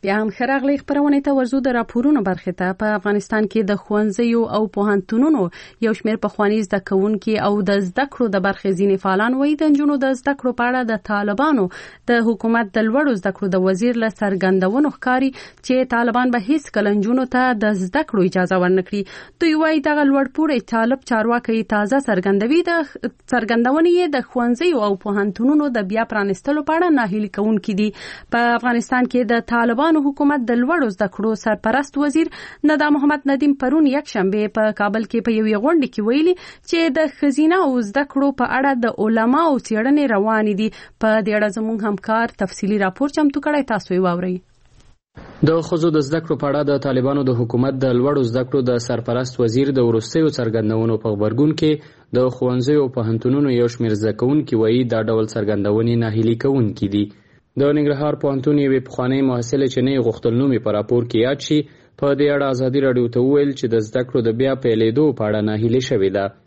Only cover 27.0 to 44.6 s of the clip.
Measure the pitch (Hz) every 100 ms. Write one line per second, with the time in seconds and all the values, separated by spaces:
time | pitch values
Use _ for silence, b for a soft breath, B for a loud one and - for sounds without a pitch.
27 | 220 208 208 - 208 220 190 196 214 B
28 | B B B 233 240 233 240 240 - 254
29 | 247 247 226 233 226 233 233 233 311 311
30 | 277 277 285 294 226 233 247 339 247 190
31 | 202 - 220 220 226 214 214 254 285 277
32 | 294 311 330 B B B 294 302 302 294
33 | 285 294 277 277 285 277 262 302 294 277
34 | 285 226 190 214 208 226 214 208 208 214
35 | 214 233 240 220 214 208 254 339 254 -
36 | 214 269 320 370 B B - 330 330 277
37 | 311 - 285 277 311 359 320 247 208 269
38 | 285 269 277 277 240 262 277 262 233 -
39 | 214 226 226 285 330 262 - 214 240 294
40 | 285 208 214 220 214 202 220 B B _
41 | 220 220 220 208 214 196 220 226 214 208
42 | - 220 233 - 190 - 196 208 190 185
43 | 285 302 302 285 302 294 277 214 - 180
44 | 185 175 185 180 _ _